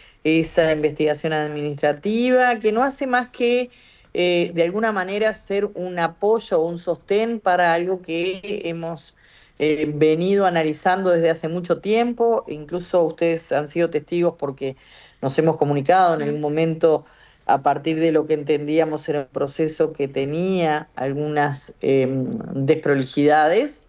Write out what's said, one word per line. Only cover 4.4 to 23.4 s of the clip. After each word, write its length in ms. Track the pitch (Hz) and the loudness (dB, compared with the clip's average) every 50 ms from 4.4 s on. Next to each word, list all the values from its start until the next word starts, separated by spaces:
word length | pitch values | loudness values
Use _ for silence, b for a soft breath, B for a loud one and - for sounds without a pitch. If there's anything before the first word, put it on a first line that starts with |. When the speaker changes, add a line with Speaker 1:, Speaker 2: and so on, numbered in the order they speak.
| 175 175 175 | 0 0 0
Speaker 1:
de 80 | 170 165 | 0 0
alguna 280 | 175 190 214 226 220 | 0 0 -2 -2 -2
manera, 400 | 208 190 180 185 202 208 220 220 214 | -2 -2 -4 -4 -2 -2 -2 -2 -2
ser 320 | - - - 196 202 202 202 - | -4 -6 -4 -4 -2 -2 -4 -4
un 240 | - 180 180 180 175 | -6 -8 -6 -4 -2
apoyo 640 | 170 170 170 - 202 208 226 226 220 - 190 160 | -2 -4 -2 -2 0 2 2 0 0 0 0 0
o 60 | 160 170 | 0 0
un 100 | 170 170 | -4 -6
sostén 600 | - 180 165 - - - 196 208 226 233 233 214 | -4 -6 -6 -4 -2 -2 0 0 0 -2 -2 -2
para 320 | - 190 180 180 175 170 165 | 0 2 2 4 4 2 2
algo 280 | 170 175 185 190 180 | 2 0 -2 -4 -4
que 600 | 185 - 165 170 175 185 185 185 190 202 208 - - | -6 -6 -4 -4 -2 -4 -4 -6 -8 -8 -8 -6 -6
hemos, 500 | 170 165 165 165 165 170 151 - - - b b b b b b b b b | -6 -6 -6 -8 -8 -10 -10 -14 -20 -20 b b b b b b b b b
eh, 320 | 147 156 151 147 156 151 151 | 0 0 2 0 0 -2 0
venido 500 | 143 156 156 156 165 175 190 202 202 196 | 2 4 4 4 4 2 2 2 2 2
analizando 680 | 180 175 165 160 156 151 - - 185 185 190 190 185 | 2 2 2 0 0 -2 0 0 0 0 2 2 2
desde 200 | 175 165 165 160 | 2 4 4 2
hace 180 | 165 165 - 160 | 0 0 -4 -6
mucho 300 | 165 180 175 - 170 170 | -4 -4 -2 -2 -2 -2
tiempo. 640 | - 196 214 226 240 240 240 240 233 233 226 214 - - | -2 0 0 0 0 0 0 0 2 2 2 0 -2 -6
Incluso 540 | 151 151 151 147 170 180 175 - - 180 165 | -10 -12 -10 -8 -8 -8 -4 0 2 2 2
ustedes 460 | 165 165 - 170 170 165 160 - - | 2 0 0 0 0 0 -2 -4 -2
han 160 | 143 143 151 143 | -2 -2 -2 -2
sido 200 | - 170 170 165 | -2 -2 0 0
testigos 460 | 160 147 143 - 175 175 170 175 170 - | 0 -4 -4 -4 -2 0 0 0 -2 -2
porque 380 | 147 139 135 - 139 135 131 B B B B B B B B B | -6 -8 -6 -6 -8 -8 -8 B B B B B B B B B
nos 160 | - 135 139 160 | -4 -2 0 2
hemos 180 | 156 165 156 | 2 2 2
comunicado 580 | - 147 143 143 143 139 170 180 190 185 175 165 | 2 2 0 0 2 2 4 4 6 6 4 2
en 60 | 151 | 0
algún 180 | 143 147 147 151 | -2 -2 -4 -2
Speaker 2:
Ujú. 80 | 151 147 | -2 -2
Speaker 1:
momento 540 | 147 156 165 165 160 160 - 165 156 147 - b b b b b b b b - | 0 0 0 0 0 2 2 4 4 2 0 b b b b b b b b 0
a 140 | - 143 | 0 2
partir 380 | 139 147 139 139 143 160 160 156 | 2 0 0 0 -2 -4 -2 0
de 100 | 165 165 | 2 2
lo 160 | 156 156 156 | 2 2 2
que 80 | 156 156 | 0 -2
entendíamos 720 | 151 147 151 156 147 147 147 156 160 160 156 151 147 - 165 | -2 0 0 0 0 0 0 2 2 2 0 -2 -4 -4 -4
era 120 | 147 147 | -4 -4
un 60 | 135 | -4
proceso 680 | - - 135 143 135 - - 160 156 156 - 156 160 | -4 -4 -4 -4 -4 -2 -2 -4 -2 0 0 -2 -2
que 160 | 160 - 143 139 | -2 -4 -6 -4
tenía 800 | 139 135 139 139 151 165 180 190 190 180 170 156 151 151 151 - - | -4 -4 -4 -4 -2 -2 -2 0 0 0 0 0 0 -2 -4 -8 -8
algunas, 800 | - 127 139 139 143 151 151 151 147 143 147 135 135 - - - _ | -6 -6 -4 -4 -4 -4 -2 0 0 0 0 -2 -6 -10 -14 -10 _
em, 480 | - 127 135 135 131 127 135 131 127 123 120 - - - | 0 2 2 2 2 2 0 -2 -4 -4 -4 -6 -8 -6
desprolijidades. 1300 | - 135 139 135 156 156 - 147 143 139 131 131 - 147 143 151 151 156 | -4 0 2 2 2 2 2 0 0 0 -2 -2 0 2 4 4 4 4